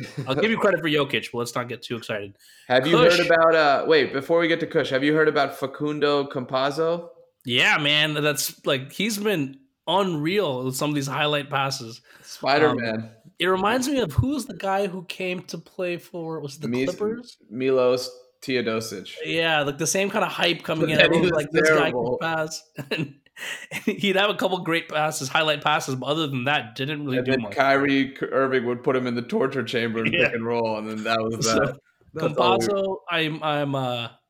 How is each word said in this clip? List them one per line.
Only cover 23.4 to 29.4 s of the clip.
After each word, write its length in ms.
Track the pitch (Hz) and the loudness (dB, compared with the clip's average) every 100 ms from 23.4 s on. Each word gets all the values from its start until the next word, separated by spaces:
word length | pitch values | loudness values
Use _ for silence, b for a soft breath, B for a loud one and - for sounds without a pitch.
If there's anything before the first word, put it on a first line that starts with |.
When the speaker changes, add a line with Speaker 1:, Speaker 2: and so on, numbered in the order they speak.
| B B B - - | B B B -6 -4
Speaker 1:
he'd 320 | 185 202 185 | -2 0 2
have 120 | 202 | 2
a 60 | - | 0
couple 240 | 190 180 | 0 -2
great 280 | 160 165 165 | 0 -2 -2
passes, 400 | 151 156 156 131 | -2 -2 -2 -2
highlight 360 | 160 156 147 | 0 2 2
passes, 320 | 151 156 151 131 | 0 0 0 -4
but 100 | 127 | -2
other 220 | 156 151 | -2 -2
than 160 | 131 | -2
that, 320 | 123 147 113 - | 0 -2 -2 -8
didn't 280 | 135 151 143 | -6 -6 -2
really 120 | 127 | -2
Speaker 2:
And 80 | 120 | 0
Speaker 1:
do 60 | |
Speaker 2:
then 100 | 131 | 0
Speaker 1:
much. 140 | 113 147 | -2 2
Speaker 2:
Kyrie 540 | 135 139 139 139 135 | 4 4 4 2 0
K-, 180 | - - | -4 -2
Irving 400 | 127 135 131 117 | 0 2 0 0
would 160 | 120 | -2
put 120 | 147 127 | 0 0
him 120 | 123 | 0
in 80 | 120 | -4
the 60 | |
torture 400 | 117 220 | -4 -2